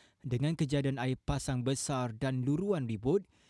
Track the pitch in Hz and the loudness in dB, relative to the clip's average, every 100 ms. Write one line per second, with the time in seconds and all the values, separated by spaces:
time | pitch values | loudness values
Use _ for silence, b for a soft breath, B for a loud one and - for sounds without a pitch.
0 | b b 143 123 147 165 147 143 139 135 | b b -4 0 0 0 0 2 0 0
1 | 131 131 - 143 - 131 123 135 - 135 | -2 -2 -2 -4 -2 -2 0 0 0 -2
2 | 123 110 135 131 123 151 202 180 120 107 | -2 -2 -2 0 0 0 2 0 -2 -2
3 | 117 190 185 b b | 2 2 0 b b